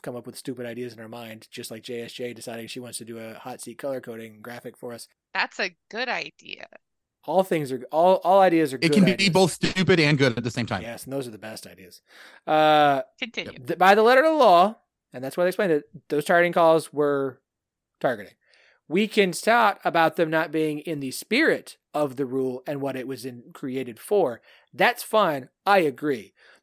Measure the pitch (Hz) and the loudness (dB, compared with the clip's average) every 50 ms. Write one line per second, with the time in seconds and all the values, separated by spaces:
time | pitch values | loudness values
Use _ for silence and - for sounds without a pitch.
0 | - - 123 120 117 123 120 - - - 127 117 123 120 117 120 123 123 113 110 | -14 -12 -12 -12 -12 -14 -16 -14 -10 -10 -10 -10 -10 -10 -10 -10 -10 -10 -12 -14
1 | 113 110 113 120 120 113 110 110 113 - - - 117 - 117 113 - - 123 117 | -16 -16 -14 -14 -14 -16 -16 -18 -20 -20 -16 -16 -14 -14 -14 -14 -12 -10 -10 -10
2 | 117 117 - - 123 123 117 110 113 - 117 117 113 113 - 131 123 120 113 - | -10 -10 -12 -12 -12 -12 -12 -12 -14 -12 -12 -12 -12 -12 -12 -14 -14 -14 -14 -14
3 | 120 113 117 113 113 113 110 - - 127 123 - - - 117 - - 143 135 127 | -14 -14 -14 -14 -14 -14 -16 -16 -16 -16 -16 -14 -14 -16 -14 -10 -8 -8 -8 -8
4 | 123 - 117 113 113 113 107 107 104 120 120 117 - 127 113 _ - 123 120 113 | -8 -12 -12 -12 -14 -16 -18 -18 -16 -16 -16 -14 -14 -16 -16 _ -14 -14 -14 -14
5 | - - _ _ _ _ - 190 196 262 - - 226 185 175 _ _ _ - 214 | -16 -20 _ _ _ _ -4 -4 -4 -4 -4 -6 -8 -8 -8 _ _ _ -10 -8
6 | 254 247 220 175 156 151 - _ - - - - - - - - _ _ _ _ | -8 -6 -6 -8 -8 -12 -16 _ -20 -18 -18 -18 -18 -20 -20 -20 _ _ _ _
7 | _ _ _ _ _ - 151 185 190 190 185 165 147 127 131 123 127 - - 156 | _ _ _ _ _ -2 0 0 2 2 0 -2 -2 -2 -6 -8 -8 -4 0 2
8 | 170 185 190 180 - 175 185 196 190 190 165 165 160 143 127 127 165 165 - 208 | 4 4 4 4 4 4 4 6 6 6 6 4 2 2 0 0 0 2 4 6
9 | 190 180 180 - - 196 156 185 190 165 - - - 165 - 185 185 156 190 170 | 6 6 4 2 2 2 4 4 4 4 2 0 -4 -2 0 0 2 4 4 4
10 | 156 147 151 139 139 131 113 117 120 120 110 - 117 104 113 95 90 113 117 110 | 4 4 4 4 2 2 2 0 -4 -6 -4 -6 -6 -4 -6 -6 -8 -10 -14 -14
11 | - 131 131 139 131 120 107 104 101 110 110 110 - 98 87 90 92 90 - - | -12 -10 -8 -8 -8 -10 -12 -16 -16 -16 -16 -16 -18 -20 -20 -20 -20 -20 -20 -20
12 | _ _ _ - - - - - _ - 156 156 156 151 151 151 147 147 139 135 | _ _ _ -20 -20 -20 -20 -12 _ 0 2 4 4 6 6 6 6 4 2 0
13 | 131 - _ - 269 226 - - 175 107 - - 127 123 - - 185 190 202 208 | -2 -8 _ -12 -12 -12 -10 -10 -12 -12 -12 -12 -10 -6 -2 4 6 6 6 6
14 | 220 226 254 262 311 320 320 302 262 214 180 170 180 202 226 - _ _ _ _ | 6 6 6 6 4 4 4 4 6 8 8 8 6 4 2 -6 _ _ _ _
15 | _ _ - 127 127 135 - - 180 185 180 - 214 190 160 147 147 _ - 151 | _ _ -14 -12 -12 -8 -4 -2 -2 0 0 0 0 0 0 0 -2 _ -16 -20
16 | - - 147 147 147 - 185 175 175 175 170 185 170 160 160 165 151 - - 139 | -10 -6 -4 -2 0 2 2 2 2 2 2 4 4 6 4 4 2 -2 -4 -2
17 | 147 143 143 139 139 135 127 _ _ _ _ _ _ _ _ _ _ _ _ _ | 0 0 0 -2 -2 -4 -6 _ _ _ _ _ _ _ _ _ _ _ _ _
18 | - 143 123 104 101 90 _ _ _ _ _ _ _ _ _ _ _ - 143 185 | -2 -2 -2 -4 -8 -16 _ _ _ _ _ _ _ _ _ _ _ -4 0 0
19 | 220 202 - 214 202 185 165 - - - 226 240 233 208 196 - - 180 151 170 | 0 0 2 2 2 2 0 -2 0 2 2 4 4 2 0 -2 -4 -2 2 2
20 | 165 160 156 - 170 160 160 160 160 170 151 160 156 156 151 147 147 - 165 147 | 2 2 2 0 -2 0 0 -2 -2 -2 -2 -2 -2 -2 -4 -6 -8 -8 -8 -8
21 | 139 131 123 - - - 214 262 320 277 170 131 - - - _ _ _ - 151 | -8 -8 -10 -10 -6 -2 0 2 2 2 0 0 -4 -10 -20 _ _ _ -4 -4
22 | 151 143 127 123 143 123 123 135 131 131 123 127 - - 151 143 139 139 131 131 | -4 -2 -4 -6 -6 -4 -4 -4 -4 -4 -6 -8 -8 -8 -8 -6 -6 -6 -6 -8
23 | 123 127 131 120 123 135 123 120 117 180 170 - - 135 127 131 131 120 113 117 | -8 -10 -10 -10 -12 -14 -14 -16 -18 -20 -18 -12 -10 -8 -8 -8 -8 -8 -12 -14
24 | - - 208 202 175 135 117 - _ _ _ _ _ _ - 127 185 226 240 - | -6 -2 0 0 0 0 -2 -6 _ _ _ _ _ _ -4 0 2 2 2 0
25 | - - - 220 208 175 151 135 135 - _ _ - 190 202 196 170 147 131 - | -4 -2 0 2 2 2 0 -4 -6 -12 _ _ 0 2 2 4 4 2 -2 -2
26 | - 151 139 113 95 - _ _ _ _ _ _ | -4 -4 -4 -4 -6 -14 _ _ _ _ _ _